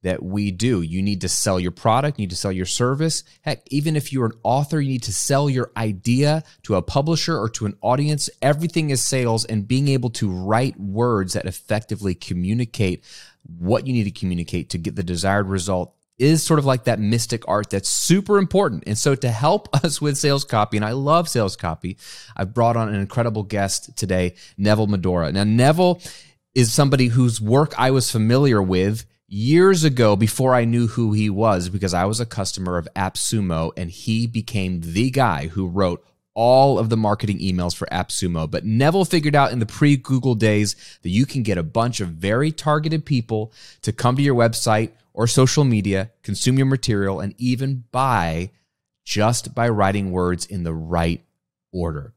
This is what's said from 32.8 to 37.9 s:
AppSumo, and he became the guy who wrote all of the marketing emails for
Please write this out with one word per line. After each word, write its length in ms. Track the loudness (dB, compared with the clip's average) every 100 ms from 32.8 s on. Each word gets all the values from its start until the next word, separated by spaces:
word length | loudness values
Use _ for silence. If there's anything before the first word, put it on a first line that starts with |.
| -6
AppSumo, 760 | -4 -4 -4 -4 -2 -2 -2 -4 -6
and 140 | -10
he 380 | -8 -4 -2 -2
became 540 | -4 -4 -4 -4 -6
the 280 | -4 -2 0
guy 380 | 2 0 0 -6
who 180 | -6 -4
wrote 400 | 0 0 -2 _ _ _
all 440 | 0 4 6 6 4
of 120 | 0
the 60 | 0
marketing 440 | 0 0 -2 -2
emails 340 | -2 -2 -2
for 140 | -4 -4